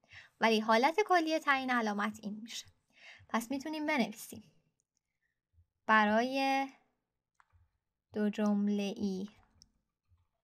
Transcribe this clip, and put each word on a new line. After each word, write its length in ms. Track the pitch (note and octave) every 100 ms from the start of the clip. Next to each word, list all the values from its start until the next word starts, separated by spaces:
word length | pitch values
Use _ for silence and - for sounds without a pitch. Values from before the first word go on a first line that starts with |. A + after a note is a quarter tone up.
| _ - - -
ولی 200 | A3 G#3+
حالت 400 | A3 A3+ C#4 E4
کلی 380 | G#4 F4+ D#4+ D#4+
تعیین 320 | D4 C4+ C4
علامت 480 | B3 G#3+ G3+ G#3+ G#3+
این 180 | G3+ G#3+
می‌شه. 240 | A3+ - - _ _ _ - - -
پس 220 | A3+ A3+
می‌تونیم 360 | C#4 D#4 D#4 D4+
بنویسیم 680 | D4 G#3 - - A3+ - _ _ _ _ _ _ _ _ _ _ _ _ _ -
برای 800 | A3 G#3+ A3 B3+ C4+ C4+ C4+ C#4 - _ _ _ _ _ _ _ _ _ _ _ _ _
دو 180 | G#3+ G#3
جمله 640 | G3+ G#3+ G3+ G3+ G3+ G3+ -
ای 320 | G3+ F#3 G#3 _ _ _ _ _ _ _ _ _ _ _